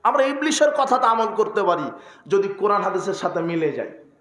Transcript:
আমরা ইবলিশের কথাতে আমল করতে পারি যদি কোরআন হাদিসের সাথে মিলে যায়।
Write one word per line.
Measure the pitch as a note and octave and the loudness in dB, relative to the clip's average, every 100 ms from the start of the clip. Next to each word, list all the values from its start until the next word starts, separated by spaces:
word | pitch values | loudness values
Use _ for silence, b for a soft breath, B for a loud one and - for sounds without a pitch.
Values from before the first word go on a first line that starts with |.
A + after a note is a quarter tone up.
আমরা | A3+ C4+ | 2 2
ইবলিশের | C4+ C#4+ D4+ D4+ D4 | 0 0 -2 2 2
কথাতে | D4 C4+ B3+ B3 | 2 2 2 2
আমল | A3+ G#3+ G#3 | 2 0 0
করতে | G#3 G#3+ | -2 0
পারি | F3+ E3+ D3 - B B D3+ | 0 0 -4 -10 B B -2
যদি | G3 G3 | 0 0
কোরআন | G3 G3+ G3+ | -2 0 0
হাদিসের | F#3+ F#3 F#3+ | 0 -2 -4
সাথে | F3 F3+ F3+ | -4 -4 -2
মিলে | E3+ E3+ D#3 | -2 0 -2
যায়। | C3+ F#2 - - _ | -2 -10 -12 -20 _